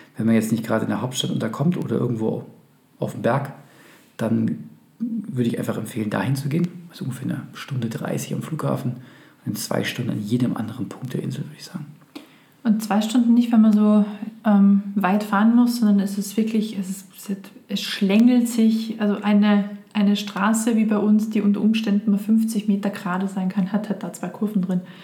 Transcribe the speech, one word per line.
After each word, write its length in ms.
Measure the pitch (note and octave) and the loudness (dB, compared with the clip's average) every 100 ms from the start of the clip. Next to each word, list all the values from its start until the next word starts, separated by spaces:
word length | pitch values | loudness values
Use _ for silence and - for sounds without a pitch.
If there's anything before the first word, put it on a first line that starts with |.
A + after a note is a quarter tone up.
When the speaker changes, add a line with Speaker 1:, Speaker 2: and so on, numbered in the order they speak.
| - - | -14 -4
Speaker 1:
wenn 100 | A2+ | 2
man 80 | |
jetzt 160 | A2+ A2 | 2 2
nicht 140 | A2 | -2
gerade 200 | - A2 | 0 -2
in 60 | A2 | -2
der 100 | G#2 | -2
Hauptstadt 300 | B2+ - - | -4 -4 -4
unterkommt 460 | - A2+ - C#3+ - | -2 -4 0 0 0
oder 200 | - - | -2 -2
irgendwo 480 | B2+ A2+ A2 - - - _ _ _ _ | -2 -2 -2 -4 -8 -18 _ _ _ _
auf 140 | A#2 | -8
dem 100 | A#2 | -4
Berg, 300 | A2+ C3 - - - - - - _ - | -2 -2 -4 -10 -20 -20 -20 -20 _ -6
dann 480 | A#2 A2+ A2 - - - _ - | -2 0 0 -4 -10 -20 _ -10
würde 500 | A#3 A3 - B2+ A#2 | -6 -6 -6 -2 -2
ich 100 | - | -2
einfach 180 | - G#2 | -4 -6
empfehlen, 320 | G#2+ A2 G#2 | -8 -6 -4
dahin 240 | G#2 G2+ | -2 -2
zu 140 | C#3 C#3+ | -2 -2
gehen. 180 | D#3 F3 - - | -2 -2 -6 -18
Also 140 | - | -10
ungefähr 240 | C#3 - - | -10 -6 -6
eine 120 | - - | -6 -10
Stunde 360 | - - C3 A#2 | -16 -10 -6 -6
dreißig 460 | - - - - | -6 -6 -6 -6
am 80 | - | -8
Flughafen 500 | - D#3 C#3 C3 C3 - - - - _ | -6 -6 -4 -2 -4 -8 -12 -20 -20 _
und 80 | - | -8
in 20 | A2 | -8
zwei 280 | - - | -4 -4
Stunden 260 | - - - | -4 -4 -4
an 100 | - | -4
jedem 360 | G#2 B2 B2 - | -2 0 0 -2
anderen 320 | A2 - D3 | -6 -8 -10
Punkt 260 | - C3+ | -10 -8
der 80 | D3 | -6
Insel, 220 | - C3 | -6 -8
würde 100 | - - | -10 -14
ich 60 | |
sagen. 220 | - - D3 - _ - - _ _ _ | -14 -14 -14 -18 _ -20 -20 _ _ _
Speaker 2:
Und 180 | A#3+ G#3 | 0 0
zwei 180 | - G3+ | 2 0
Stunden 340 | A3 B3+ A#3 | 2 2 4
nicht, 180 | A#3 A#3+ | 4 4
wenn 80 | A#3 | 6
man 120 | A3 | 6
so, 320 | G#3 G#3 G#3+ G#3 - - - | 6 6 4 4 -2 -12 -4
ähm, 380 | G#3+ G3+ G3 G3+ - G3+ | 2 6 6 6 2 0
weit 260 | F3+ G3+ | 0 0
fahren 320 | G#3 G3+ A3+ | 0 2 4
muss, 240 | A#3+ A#3+ - | 6 4 2
sondern 220 | G#3 G3+ | 2 4
es 180 | F#3+ - | 2 -2
ist 180 | G3 - | -4 -2
wirklich, 400 | A3 A3 G#3 G3 | 0 0 -2 -4
es 120 | F#3 | -8
ist, 160 | - - - - G3 - - - | -10 -14 -16 -10 -10 -12 -20 -8
es 120 | G3+ | -6
schlängelt 680 | - - G3 G#3 B3 B3 A#3+ | -6 -2 2 6 6 6 2
sich, 480 | A3+ A3+ A3 - - | 2 2 2 -2 -4
also 160 | G#3 G3 | -2 0
eine, 480 | G#3 G#3 G#3 G3+ G3 - - | 2 4 4 4 0 -6 -8
eine 240 | G#3+ G3+ G3+ | 0 2 0
Straße 600 | - F#3 G3+ A3+ - A3 | -2 -2 0 2 2 2
wie 80 | |
bei 140 | G#3+ G#3 | 2 2
uns, 320 | G#3 G#3+ - | 4 4 2
die 100 | G#3 | 0
unter 200 | G3+ G3+ | 2 2
Umständen 500 | G#3+ A3 - G3+ G3+ | 2 2 2 0 2
mal 80 | G3 | 0
fünfzig 480 | - A3 A3 G3+ G3 | 2 2 2 -2 0
Meter 220 | G3 G3+ | 0 -2
gerade 380 | - F#3 F3+ G3 | -4 -4 -4 -4
sein 200 | G3 F#3 | -4 -2
kann, 220 | G3+ F3+ | -2 0
hat 160 | G#3 - | -2 -4
halt 140 | G3 | -6
da 100 | F3 | -8
zwei 160 | - F3+ | -8 -10
Kurven 340 | - G#3 G3 | -6 -2 -2
drin. 180 | F3+ F3+ - - | 0 -2 -4 -12